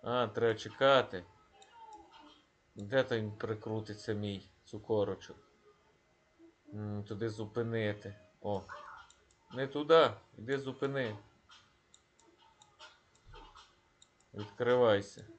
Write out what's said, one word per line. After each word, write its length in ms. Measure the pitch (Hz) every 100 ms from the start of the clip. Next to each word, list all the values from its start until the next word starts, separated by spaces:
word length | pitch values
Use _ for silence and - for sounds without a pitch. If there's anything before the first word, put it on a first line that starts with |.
А, 260 | 104 123 117
треба 320 | 104 117 110
чекати. 640 | 110 - 135 135 117 92 87 - _ - - - 453 427 - - - - _ _ _ -
Де 280 | 104 131
то 140 | 131 117
він 140 | 107
прикрутиться, 840 | 104 110 107 - 110 110 107 -
мій 360 | 104 104 98 - _ -
цукорочок? 720 | 107 - 107 101 95 - - - _ _ _ _ _ _ _ _ _ - _ -
М, 300 | 107 104 104
туди 260 | 101 104 113
зупинити. 880 | 110 107 120 117 113 107 104 98 104 - _
О! 200 | 101 101 92 - - - - - _ _ _
Не 160 | 123 135
туди, 440 | 147 147 160 139 104 - -
іди 220 | 110 139
зупини. 580 | 135 127 139 135 123 107 - _ _ - _ _ _ _ _ _ - _ - _ - _ - - _ _ - - - - - _ _ _ - _ _
Відкривайся. 920 | - 104 - 120 123 120 101 98 - -